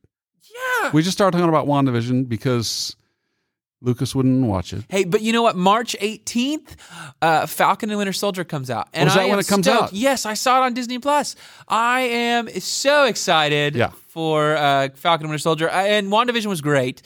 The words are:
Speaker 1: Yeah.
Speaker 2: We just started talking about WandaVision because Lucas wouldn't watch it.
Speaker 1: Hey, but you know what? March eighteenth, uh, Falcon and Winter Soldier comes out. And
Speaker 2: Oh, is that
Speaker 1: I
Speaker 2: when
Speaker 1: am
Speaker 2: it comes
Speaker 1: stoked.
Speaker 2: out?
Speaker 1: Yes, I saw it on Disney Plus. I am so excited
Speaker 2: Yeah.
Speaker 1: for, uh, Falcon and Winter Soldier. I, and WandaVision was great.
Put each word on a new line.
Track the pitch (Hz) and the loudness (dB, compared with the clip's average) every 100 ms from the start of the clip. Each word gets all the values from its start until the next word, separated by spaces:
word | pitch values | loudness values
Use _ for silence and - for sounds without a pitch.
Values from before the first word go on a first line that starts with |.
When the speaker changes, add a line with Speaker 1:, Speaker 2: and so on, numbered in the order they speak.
| _ _ _ _ _ | _ _ _ _ _
Speaker 1:
Yeah. | 466 508 494 320 | -10 -4 -2 0
Speaker 2:
We | 151 | 0
just | 170 180 | 0 0
started | 196 175 | 0 2
talking | 175 | 2
about | 156 127 | 2 2
WandaVision | 143 135 120 117 127 127 | 2 2 0 0 -2 -2
because | 110 135 120 107 - - - _ _ _ _ _ _ _ _ | -4 -2 -2 -2 -6 -8 -12 _ _ _ _ _ _ _ _
Lucas | 123 120 135 | -4 -2 -2
wouldn't | 135 131 131 123 | 0 2 2 2
watch | 92 - | -2 -4
it. | 104 113 | -10 -6
Speaker 1:
Hey, | 196 185 | -2 0
but | 214 | 0
you | 220 | 0
know | 233 | 2
what? | 233 180 | 0 2
March | 185 214 233 - | 2 2 0 -4
eighteenth, | 208 214 - 233 262 311 - - - 170 156 - | -6 -6 -6 -2 -2 -4 -8 -20 -20 -18 -18 -4
uh, | 165 156 156 | 0 2 0
Falcon | - 165 196 214 | 0 0 0 -2
and | 208 | -4
Winter | 196 | -4
Soldier | 180 202 185 | -4 -4 -4
comes | 165 151 131 | -6 -8 -6
out. | 113 - | -6 -6
And | 160 180 | 0 2
Speaker 2:
Oh, | |
is | 196 | 4
that | |
Speaker 1:
I | 196 | 2
Speaker 2:
when | |
Speaker 1:
am | 202 | 0
Speaker 2:
it | - | 2
comes | 196 175 | 2 4
Speaker 1:
stoked. | 233 165 | 2 0
Speaker 2:
out? | |
Speaker 1:
Yes, | 190 269 254 214 | 0 0 0 -2
I | 208 | -2
saw | 262 254 | 2 2
it | 262 | 2
on | 247 | -2
Disney | 240 247 | -6 -6
Plus. | 269 294 - - - - - | -2 0 -2 -8 -20 -20 -4
I | 214 233 254 | 0 0 0
am | 254 233 233 240 226 185 | 0 -2 0 -2 -2 -8
so | - - 277 294 269 | -6 -2 2 4 2
excited | - - 160 151 147 147 147 | 0 0 2 2 2 0 0
Speaker 2:
Yeah. | 110 - - | -2 -2 -14
Speaker 1:
for, | 165 160 151 151 151 | -6 -2 2 2 2
uh, | 147 139 135 | 2 2 0
Falcon | 135 175 165 156 | -2 0 0 -2
and | |
Winter | 151 | -2
Soldier. | 160 156 165 | 0 0 0
I, | 175 196 | 0 2
and | 208 196 | 0 2
WandaVision | 214 247 233 214 | 2 2 -2 -4
was | 180 | -4
great. | 147 143 127 - | 0 0 0 -6